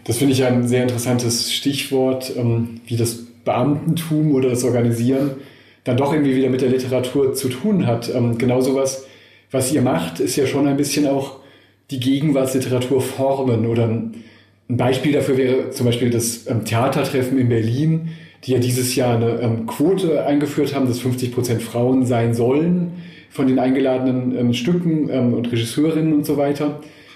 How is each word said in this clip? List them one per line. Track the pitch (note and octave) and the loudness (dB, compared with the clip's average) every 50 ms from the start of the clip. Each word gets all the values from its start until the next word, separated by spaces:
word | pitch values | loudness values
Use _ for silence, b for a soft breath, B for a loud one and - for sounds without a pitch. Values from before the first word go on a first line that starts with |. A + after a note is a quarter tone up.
| - | -6
Das | - A2+ - | -4 -2 0
finde | C3+ C#3+ B2+ | 2 2 2
ich | B2+ | 2
ja | C3 B2 | 2 2
ein | A#2+ A#2+ A#2+ A#2+ | 2 2 2 2
sehr | B2 B2+ B2 | 2 2 2
interessantes | B2+ A2+ A#2 - B2+ A#2+ A#2 A#2 A2+ A2+ - - - - | 0 -2 -2 -2 -2 -2 0 0 -2 -2 -2 -2 -4 -4
Stichwort, | - - C#3 C3+ - - - C#3 C3 C3 C3 B2+ - - - - B2 | -2 -2 -2 -2 -2 -4 -2 0 0 2 2 0 -2 -4 -6 -4 -2
ähm, | A#2+ A#2 A#2 A2+ A2+ - - - - | 0 0 0 0 -2 -4 -6 -12 -10
wie | - A#2+ A#2 | -6 -4 -2
das | A2+ - - - - - - - - | -2 -2 -4 -8 -12 -18 -20 -8 -6
Beamtentum | - A2+ A#2+ B2+ C#3+ C#3+ - - E3 D3+ - - - D#3 D3+ D#3 D#3 C#3 | -4 -2 0 0 0 0 0 -2 -2 -2 -2 -2 -2 0 0 2 2 2
oder | C3 C3 B2+ | 2 2 2
das | A#2+ A2+ B2 | 0 0 0
Organisieren | B2 A#2 A#2+ A#2 A#2+ A2+ G#2+ A#2 B2 C3+ C#3 D3 C#3+ C#3 B B B B B B B B B _ | 0 0 2 2 0 0 0 0 0 2 0 0 -2 -4 B B B B B B B B B _
dann | C3 A#2+ B2 | -2 0 0
doch | C#3 - D#3 | 0 2 2
irgendwie | D3+ C#3+ C#3 B2+ | 2 2 2 2
wieder | C3 C3 B2 | 2 2 2
mit | B2+ B2 | 2 0
der | C3+ B2 | 2 2
Literatur | B2+ B2+ B2 A#2+ B2+ B2+ A#2+ - - C#3+ C#3 B2 - | 2 0 0 0 -2 -2 -2 0 0 2 2 2 0
zu | - - B2 | -2 -4 -4
tun | - - - G#3+ G#3+ E3+ C3+ A#2+ | -4 -2 0 0 2 2 2 2
hat. | A#2 A#2 - - - | 0 -2 -2 -2 -2
Ähm, | B2+ A#2+ A#2 A#2 A#2 | 0 0 0 0 0
genau | B2+ B2 B2 C3 | 0 2 2 2
sowas, | B2+ C#3 C3 C3+ C3+ C3 - B B B B B B B B B B B | 2 2 2 0 0 -2 -4 B B B B B B B B B B B
was | - C3 B2 - | -4 -2 0 0
ihr | D3+ C#3 | 0 2
macht, | B2 B2+ B2+ - - E2 - - | 2 2 0 0 -2 -4 -4 -4
ist | - - - | -4 -2 0
ja | D3+ - - | 0 0 0
schon | - C#3 D3 C#3 | 0 0 0 2
ein | C3+ C#3 | 2 0
bisschen | C#3+ - - D3+ C#3+ C3+ | 0 0 0 0 0 2
auch | C#3 C3+ C3+ - - B B B B B B B B B _ - | 0 0 -2 -6 -10 B B B B B B B B B _ -10
die | C#3 B2+ | -8 -2
Gegenwartsliteratur | A#2 C3+ C3+ C#3+ D#3 D#3 C3+ C3+ C3 B2+ - B2+ B2 - B2+ B2 B2 - C#3 B2+ | 0 0 2 2 2 2 2 2 2 0 0 -2 0 0 0 0 0 2 0 0
formen. | - - - - C3+ C3+ C3+ C3 C3+ B2+ A#2 G#2+ A2+ A#2 | 0 -2 -2 -2 0 0 0 0 0 0 2 2 2 0
Oder | A2+ A#2 A2+ G#2+ | 2 2 0 0
ein, | A2+ A#2 - - B B B B B B B B B B _ - | 0 -2 -4 -6 B B B B B B B B B B _ -4
ein | B2 A#2+ | -2 0
Beispiel | C#3+ - C3 C3+ - D3+ | 2 0 0 0 0 0
dafür | C#3 C#3 - - C3 B2+ | 0 0 0 0 0 2
wäre | C3 A#2+ C3 C3 - - | 2 2 2 0 -2 -4
zum | - - A#2+ | -4 -2 0
Beispiel | A#2+ A#2 - B2 A#2+ | 0 0 0 0 0
das, | A#2 A2 - - - - - - | 0 0 -2 -2 -4 -6 -6 -4
ähm, | A#2+ G#2+ - | -4 -4 -2
Theatertreffen | - A2+ A#2 B2+ C#3+ - D#3 B2+ - - C3 B2 B2+ C3+ C3+ | -2 -2 0 0 0 0 0 -2 0 -2 -2 -2 0 0 0
in | A#2+ A#2 | 2 2
Berlin, | A#2+ A2+ G#2+ A2+ A#2+ C#3 D#3 D#3+ D#3+ D#3+ B B B B B B B B - | 2 2 0 0 0 0 2 2 0 0 B B B B B B B B -4
die | - C3 | 0 0
ja | B2 | 0
dieses | B2 B2+ B2 B2+ B2 - - | 2 0 0 0 -2 -2 0
Jahr | C3+ B2 A#2+ A#2 | 0 0 0 2
eine, | A2+ A#2 A#2 A#2 A#2+ | 2 0 0 0 0
ähm, | B2 A2+ A2+ A2+ - - | 0 -2 -2 -2 -4 -6
Quote | - - C#3+ E3+ G3 F3 F#3 D#3+ D3+ C3+ C3 | -2 0 2 2 2 2 2 0 0 0 2
eingeführt | C#3+ D3 D3 D3 - - D#3 C#3+ C3 - | 2 2 2 0 0 0 0 -2 0 0
haben, | C#3 C3 B2 | 0 0 0
dass | A2 - | 0 0
fünfzig | - B2 B2 - C3 A#2+ - | -2 -2 -2 -2 -2 -2 -2
Prozent | - A#2 - A#2 G#2 | -2 0 0 0 -2
Frauen | - - - A#2+ B2 B2+ C3 C3 B2+ | -2 -2 -2 0 2 4 4 4 2
sein | A#2 B2 A#2 A#2 A#2 A2+ | 2 2 2 2 2 2
sollen | A2+ A#2 B2 C3+ D3+ E3 F3 F3+ F3+ F3 F3 B B B B B B B B | 2 2 2 2 2 2 2 2 0 0 -2 B B B B B B B B
von | - - C3+ | -4 -2 0
den | C3 B2+ C3 | 2 2 2
eingeladenen, | B2 C3 C3 C#3 C3+ C3 C3 B2+ B2+ C3 B2+ B2+ B2+ B2 A#2+ A#2+ | 2 2 2 2 2 2 0 0 0 0 0 0 -2 -2 0 0
ähm, | A#2+ A#2+ A#2 | 0 0 0
Stücken, | - - F3 F3 F3 - E3+ D#3 D#3 C#3+ - | 0 0 0 0 2 2 0 0 0 0 0
ähm, | - C3 A#2+ A#2+ A2+ | 0 0 2 2 0
und | - - - | 0 -2 -2
Regisseurinnen | A#2+ A2+ A2 - - D3 D3+ D#3+ D#3 D#3+ D#3+ D#3+ D3+ | -2 -2 -2 -2 -2 0 0 2 2 0 0 2 2
und | D3 D3 | 0 0
so | - D3 C#3 | 0 0 0
weiter. | C#3+ C#3+ D3 - D3+ D3+ C#3+ B B B B B B B B | 0 0 0 -2 -2 -4 -4 B B B B B B B B